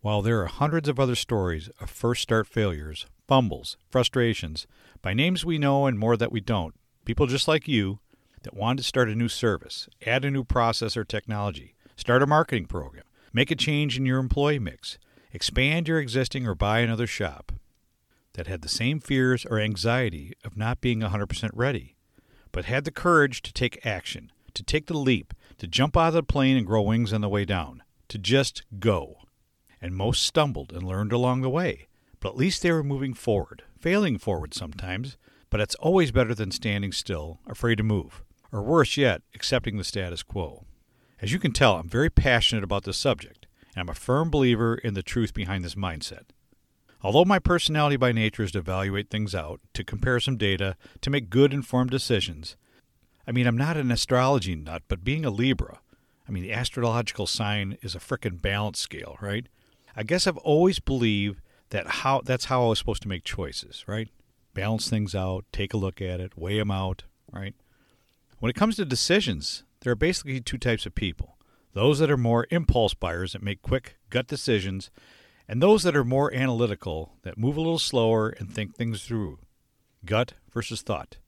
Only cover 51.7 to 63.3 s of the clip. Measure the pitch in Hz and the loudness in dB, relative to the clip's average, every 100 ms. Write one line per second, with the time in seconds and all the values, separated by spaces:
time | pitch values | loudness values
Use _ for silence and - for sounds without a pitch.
51.7 | 123 127 127 - 113 - 78 80 - _ | 0 0 -2 0 0 0 -8 -14 -18 _
52.7 | _ _ _ _ _ - 123 120 117 143 | _ _ _ _ _ -4 0 2 2 0
53.7 | 156 127 120 - 123 127 139 92 85 76 | 0 0 0 2 4 4 2 0 -6 -6
54.7 | 82 - 92 92 147 151 101 127 127 - | -12 -8 -6 -4 -2 -2 0 2 2 -2
55.7 | - _ _ _ _ - 101 92 113 123 | -10 _ _ _ _ -8 -8 -4 -4 -4
56.7 | - 120 117 117 - 95 - 104 104 98 | -2 0 0 -2 -4 -4 -2 -2 -2 -4
57.7 | - 98 87 - 127 110 87 101 101 104 | -8 -10 -12 -8 -6 -4 -4 -2 0 -2
58.7 | - - 73 - - 104 104 123 _ _ | -4 -8 -10 -14 -10 -6 -6 -6 _ _
59.7 | _ _ - 110 175 196 165 - 151 185 | _ _ -10 -2 0 0 -2 2 6 6
60.7 | 190 - 135 117 104 101 98 - _ _ | 4 -2 2 4 4 0 -4 -14 _ _
61.7 | 104 92 - 135 135 - 127 - 131 120 | -6 -4 -2 0 0 0 -2 0 2 4
62.7 | 110 - 104 104 92 - | 2 0 -4 -4 -8 -8